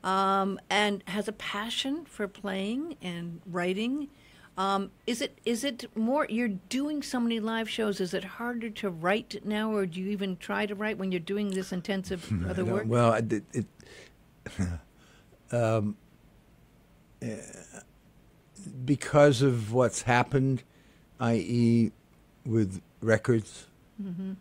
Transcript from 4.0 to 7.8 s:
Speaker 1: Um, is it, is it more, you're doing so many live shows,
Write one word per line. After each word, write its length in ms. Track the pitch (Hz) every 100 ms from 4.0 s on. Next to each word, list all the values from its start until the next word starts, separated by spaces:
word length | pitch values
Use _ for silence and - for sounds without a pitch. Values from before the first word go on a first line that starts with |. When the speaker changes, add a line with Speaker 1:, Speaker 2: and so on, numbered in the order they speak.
| 277 - - - - -
Speaker 1:
Um, 320 | 196 196 196 - -
is 160 | 240
it, 160 | 285 - -
is 180 | 233
it 220 | 277 240 240 -
more, 300 | 226 285 -
you're 200 | 220 240
doing 540 | 185 - 254 294 302
so 160 | - 254
many 200 | 233 226
live 300 | 220 226 220
shows, 300 | -